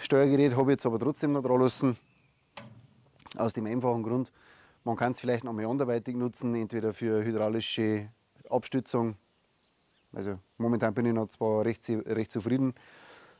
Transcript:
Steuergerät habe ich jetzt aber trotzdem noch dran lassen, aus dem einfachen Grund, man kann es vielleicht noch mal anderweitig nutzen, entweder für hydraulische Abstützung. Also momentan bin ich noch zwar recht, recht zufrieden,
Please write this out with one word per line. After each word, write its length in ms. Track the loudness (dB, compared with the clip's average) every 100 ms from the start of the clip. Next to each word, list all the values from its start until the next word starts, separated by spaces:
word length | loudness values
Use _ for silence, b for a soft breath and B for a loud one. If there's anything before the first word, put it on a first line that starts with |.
Steuergerät 540 | 2 4 6 6 4 4
habe 160 | 4
ich 40 | 4
jetzt 100 | 2
aber 120 | 0
trotzdem 360 | -2 0 0
noch 100 | 0
dran 180 | 2 4
lassen, 360 | 4 4 0 -2 _ _ _ _ _ -20 -20 -20 -20 _ _ _ -12 -4
aus 160 | -2
dem 120 | -2 -4
einfachen 360 | -2 0 0
Grund, 300 | 0 -2 -4 b b b b b -6
man 100 | 0
kann 180 | 0
es 60 | 0
vielleicht 240 | -2 -2
noch 80 | -2
mal 140 | -6 -2
anderweitig 500 | -2 0 -2 -2 -4
nutzen, 380 | -4 -4 -4
entweder 400 | -2 -2 -2 -4
für 300 | -2 0 0
hydraulische 840 | 0 0 0 -2 -4 -2 0 0 -4 -14 _ _ -4
Abstützung. 680 | -4 -2 -4 -2 -2 -2 -4 _ _ _ _ _ _ _ _ _
Also 240 | -8 -8 -8 -12 -4
momentan 340 | -2 0 0
bin 140 | 0 0
ich 60 |
noch 140 | 0 -4
zwar 360 | -4 0 2 0
recht, 240 | -2 -4
recht 420 | -4 -2 -4 -4
zufrieden, 440 | -4 -2 0 0 B B B B B B